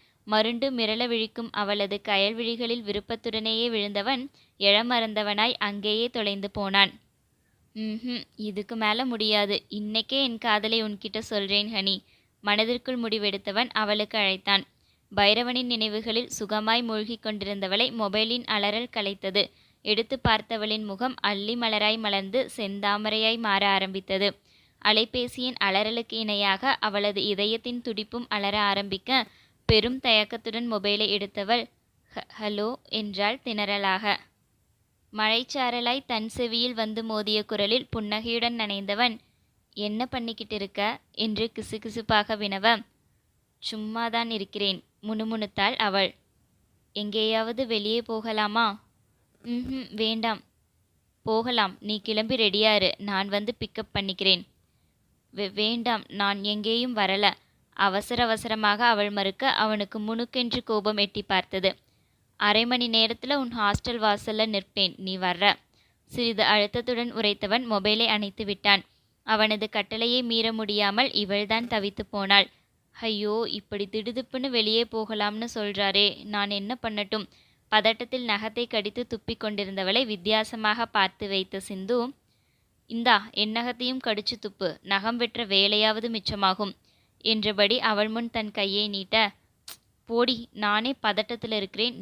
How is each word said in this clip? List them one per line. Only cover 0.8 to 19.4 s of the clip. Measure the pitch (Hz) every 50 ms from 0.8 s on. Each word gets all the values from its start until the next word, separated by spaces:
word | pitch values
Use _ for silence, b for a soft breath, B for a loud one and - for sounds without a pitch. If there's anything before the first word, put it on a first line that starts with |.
| 220 214 220 226 247
விழிக்கும் | 240 233 220 220 214 - 240 233 -
அவளது | - 208 208 196 208 202 202 190 202 202 -
கயல்விழிகளில் | 214 202 196 196 208 226 226 233 226 233 226 240 233 240 240 214
விருப்பத்துடனேயே | 202 202 208 202 - 233 226 - 233 214 220 220 220 220 226 233 240
விழுந்தவன் | 226 214 202 208 202 202 202 247 262 247 262 285 b b b b b -
எழமறந்தவனாய் | 202 202 202 214 233 240 247 233 226 220 208 214 208 208 208 208 220 247 -
அங்கேயே | - 208 202 202 202 196 214 214 220 233 247
தொலைந்து | - 240 208 202 202 196 196 202
போனான். | - 214 196 190 196 202 196 190 - - _ _ _ _ _ _ _ _ _ _ _ _ _ _ -
"ம்ஹும், | 214 220 220 214 220 240 247 247 240 - - _
இதுக்கு | - 214 208 185 208 196 - 233
மேல | 220 220 214 214 233 269
முடியாது. | 254 240 214 220 214 214 208 208 196 208 - - _
இன்னைக்கே | 202 208 208 208 214 226 220 - 262 269 277
என் | 247 226
காதலை | 214 - 233 214 214 226 220 226 226 220
உன்கிட்ட | 214 208 190 - 214 - 220
சொல்றேன் | 226 - 220 202 196 190 202 208 208 220 226
ஹனி," | 196 190 196 190 190 b b b b b b b _
மனதிற்குள் | - 208 208 214 226 226 247 240 - 262 254 240
முடிவெடுத்தவன் | 233 220 220 214 208 202 196 196 - 208 190 214 254 240
அவளுக்கு | - 220 214 202 214 214 208 - -
அழைத்தான். | 220 202 190 190 190 - 196 202 190 - - _ _ _ _ _ _ _ _ 202
பைரவனின் | 202 202 202 214 226 240 247 247 254 254 240 240
நினைவுகளில் | 220 220 214 208 220 220 233 220 214 202 - - -
சுகமாய் | 214 196 214 214 214 220 226 240 240
மூழ்கிக் | 226 220 214 214 214 233 - -
கொண்டிருந்தவளை | 214 214 202 196 196 202 196 196 185 196 214 247 254
மொபைலின் | 233 226 214 196 190 214 220 226 247 247 233
அலறல் | - 220 208 202 208 208 226 247 240 -
கலைத்தது. | 226 202 196 202 - - 196 185 208